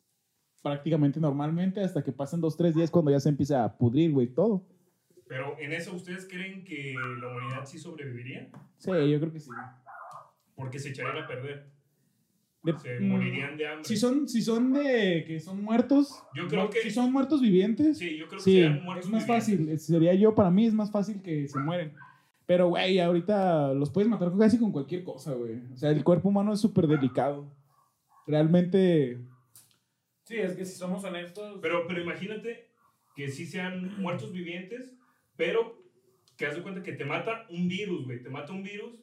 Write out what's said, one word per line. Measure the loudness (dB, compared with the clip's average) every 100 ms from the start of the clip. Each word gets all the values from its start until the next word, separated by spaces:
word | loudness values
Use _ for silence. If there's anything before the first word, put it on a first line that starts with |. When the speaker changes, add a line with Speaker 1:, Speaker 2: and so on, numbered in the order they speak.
| _ _ _ _ _ _
Speaker 1:
prácticamente | -6 -4 0 2 2 2
normalmente | 0 0 -2 0 -2 0
hasta | -2 -2
que | -4
pasen | -6 -6 -2
dos, | -2 2
tres | 2 2
días | 2
cuando | 4 4
ya | 4
se | 2
empieza | 0 2 2
a | 0 2
pudrir, | 2 4 4
güey, | 2 2
todo. | 2 2 0 -4 _ _ _ _ _ _
Speaker 2:
Pero | -10 -8 -10
en | -8
eso, | -8 -8 -12
¿ustedes | -12 -14 -12
creen | -12 -12 -14 -14
que | -12 -10 -8 -10 -10
la | -10
humanidad | -10 -10 -10 -12
sí | -16
sobreviviría? | -16 -14 -14 -12 -14 -14 -16 -20 -20 _
Speaker 1:
Sí, | -2
yo | 2 2 2
creo | -2
que | -8
sí. | -14 -16 -16 -20 -20 -20 -18 -20 -20 _ _
Speaker 2:
Porque | -14 -12 -10
se | -12
echarían | -8 -8 -8
a | -8
perder. | -10 -10 -14 -18 _ _ _ _ _ _ _ _ _
Speaker 1:
De-, | -4 -4
Speaker 2:
Se | -8 -4
Speaker 1:
mm, | 0
Speaker 2:
morirían | 0 0 -4 -8 -6
de | -8
hambre. | -6 -4
Speaker 1:
si | 0
son, | 2 2 0
si | -2
son | 0 2 2
de | 2 2 2 2 0 -2
que | -10
son | -8 -10
muertos, | 2 2 4 4 4 -4 -16 -10
Speaker 2:
Yo | -2
creo | 0 0
Speaker 1:
mu-, |
Speaker 2:
que | 0
Speaker 1:
si | -2
son | 0 2
muertos | 2 2 4
vivientes, | 6 6 4 2 2 2
Speaker 2:
Sí, | -4 -8
yo | -10
creo | 0
que |
Speaker 1:
sí, | 6 8
Speaker 2:
serían | 8 4
muertos | -2 -8 -2
Speaker 1:
es |
más | -2 2
Speaker 2:
vivientes. | 0 2 0
Speaker 1:
fácil, | 0
es, | -2 2
sería | 4 6 8
yo, | 6 6
para | 4
mí | 6 4
es |
más | 2 0
fácil | -2 -2 -6
que | -6 -4 -4
se | -4
mueren. | -2 -4 -6 -12 -20 _ _ _ 2
Pero, | 4 4
güey, | 4 2 4
ahorita | 4 2 2 2 4 4 2
los | 0 0
puedes | 2 2
matar | 2 0
con | 4
casi | 6 6
con | 2
cualquier | -2 -6 -8
cosa, | -10 -12 -8
güey. | -6 -6 -8 -12
O | -4
sea, | 0
el | 4
cuerpo | 4 4 4
humano | 2 2
es | 0
súper | 2 4 4
delicado. | 2 2 0 -2 -4 -12 -20 _ _ _ _ _ _ -2
Realmente | 2 6 4 4 4 4 4 2 -4 -16 _ _ -20 _ _ _ _ _ _
Speaker 3:
Sí, | _ -4
es | -4 -4
que | -10
si | -8
somos | -6 -6
honestos | -6 -10 -12 -14 -14 -8
Speaker 2:
Pero, | -4 -2 -2
pero | -6
imagínate | -6 -8 -10 -10 -10 -14 _ _ _ _ _ -12
que | -10
sí | -10 -10
sean | -8 -8 -8 -10 -6
muertos | -6 -6 -8
vivientes, | -10 -10 -12 -12 -14 -16 -20 _ _ _ -4
pero | 0 0 -2 -10 _ _ _ _ _ _
que | -6
haz | -6
de |
cuenta | -10 -12
que | -12
te | -10 -6
mata | -6 -4 -8 -8
un | -4 -2
virus, | -2 -4 -6 -8
güey. | -12
Te | -12
mata | -12 -12
un | -12
virus | -12 -12 -14 -18